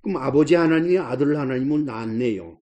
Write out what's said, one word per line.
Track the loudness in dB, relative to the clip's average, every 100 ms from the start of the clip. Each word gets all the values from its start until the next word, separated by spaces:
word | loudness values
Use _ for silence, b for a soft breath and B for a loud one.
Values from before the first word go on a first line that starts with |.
그럼 | -4 -4
아버지 | 0 2 4 4
하나님이 | 4 2 2 0
아들 | 0 -2 0 0
하나님을 | -2 -2 0 -2 -2
낳았네요. | -6 -6 -2 -2 -2 -10 -20